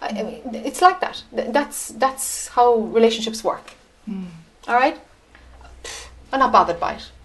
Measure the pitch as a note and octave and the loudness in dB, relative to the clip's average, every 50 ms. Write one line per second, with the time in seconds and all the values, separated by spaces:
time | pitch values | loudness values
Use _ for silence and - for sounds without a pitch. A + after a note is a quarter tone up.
0 | - - G#3+ G3+ G#3+ - - - - B3+ A3 A3+ A3+ C#4+ - - F4+ F4+ F4+ - | -8 -6 -6 -6 -6 -8 -8 -12 -12 -12 -10 -8 -8 -8 0 4 4 4 4 2
1 | - - - - - - - A3+ - A3+ A3 C#4+ C#4+ F#3+ - - - - A3 A3 | -2 -6 -6 -10 -14 -10 -8 -6 -4 -2 0 -2 -2 -2 -6 -10 -12 -12 -4 -2
2 | C4 C4 C4 - - - - - - - - B3 A#3+ B3 A#3+ A3+ A3 A3 - A3+ | 0 0 0 -4 -8 -8 -8 -8 -10 -2 2 4 6 6 6 4 2 0 2 4
3 | A3+ A3+ A3+ - - A3+ A3 - - F3 - - - - - - _ _ _ _ | 4 4 4 0 -4 -6 -8 -4 -4 -4 -4 -4 -8 -16 -20 -20 _ _ _ _
4 | _ G#3+ G3 F#3+ F#3 F3 E3 E3 - _ _ _ - - A#3 B3 C4 D4+ - - | _ -10 -10 -10 -10 -12 -14 -18 -20 _ _ _ -6 0 2 2 2 2 0 -2
5 | - _ _ _ _ _ - - - - - - - - - - - - - - | -8 _ _ _ _ _ -20 -20 -20 -20 -20 -20 -20 -20 -20 -20 -18 -16 -16 -16
6 | - - - - - - C4+ C4+ C4 A#3+ A3 G3 E3+ - E3+ - - - - - | -16 -18 -20 -20 -10 -6 0 2 4 6 6 6 6 4 2 -2 -4 -6 -6 -8
7 | - - - - - | -12 -18 -20 -20 -20